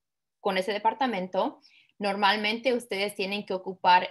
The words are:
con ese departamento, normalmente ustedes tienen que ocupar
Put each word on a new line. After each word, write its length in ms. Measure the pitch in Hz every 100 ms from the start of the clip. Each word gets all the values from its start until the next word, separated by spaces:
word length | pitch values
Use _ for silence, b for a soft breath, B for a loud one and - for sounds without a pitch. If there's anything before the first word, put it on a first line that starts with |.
| _ _ _ _
con 180 | 208 190
ese 140 | -
departamento, 880 | 208 220 240 262 196 185 190 247 - b b b b
normalmente 760 | 202 196 202 208 214 233 262
ustedes 400 | 240 233 196 202
tienen 320 | 202 190 208 202
que 80 |
ocupar 560 | 185 190 180 185 180 190